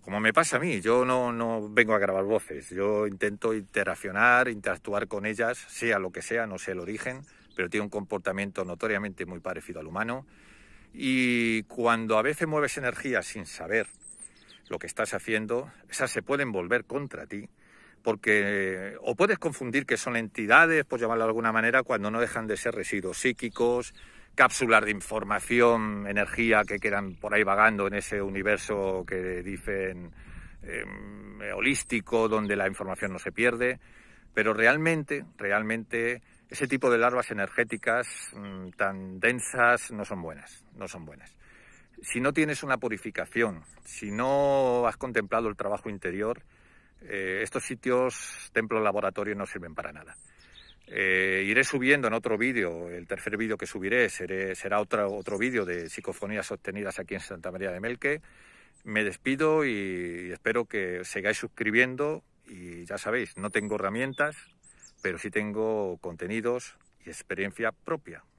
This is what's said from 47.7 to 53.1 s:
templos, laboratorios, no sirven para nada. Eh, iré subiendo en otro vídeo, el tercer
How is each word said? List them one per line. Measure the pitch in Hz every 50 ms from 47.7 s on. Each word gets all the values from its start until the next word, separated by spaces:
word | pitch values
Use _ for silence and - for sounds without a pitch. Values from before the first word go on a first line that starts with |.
| 127 113 - 127 123 123 127 127 - - - - - - - -
templos, | _ 113 110 107 117 110
laboratorios, | 107 104 95 104 98 98 92 - 101 104 104
no | 101 98
sirven | - - 95 87 85 78
para | - - 76
nada. | 73 - - - - - - - - - - - - - - - - _ -
Eh, | - - - 98 95 92 92 95 95 95 95 98
iré | 98 110 123 135
subiendo | - - 135 127 131 147 143 127 110
en | 110
otro | 113 - 120 110
vídeo, | 104 117 131 127 117 95 85 85 82 87 87
el | 87 87 87
tercer | -